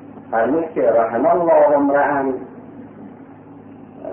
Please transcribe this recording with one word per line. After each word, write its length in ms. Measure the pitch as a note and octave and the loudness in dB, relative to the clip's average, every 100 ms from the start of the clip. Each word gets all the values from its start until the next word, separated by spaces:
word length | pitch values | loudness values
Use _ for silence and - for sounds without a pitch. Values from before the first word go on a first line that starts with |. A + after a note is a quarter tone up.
| - - - | -20 -20 -6
فرمود 340 | A2+ A#2 D#3+ D#3+ | -2 0 -2 -2
که 160 | - A#2+ | -2 0
«رحم 360 | A2+ A2+ A#2 D#3 | 2 0 0 0
الله 500 | F3 E3 D#3 D3 C#3+ | 2 2 4 4 2
امرأً»، 560 | C#3+ C#3+ C#3+ C#3+ C3+ B2+ - - - - - - - - - - - - - - - - - | 2 2 0 -2 -4 -6 -10 -18 -20 -20 -20 -20 -20 -20 -20 -20 -20 -20 -20 -20 -20 -16 -14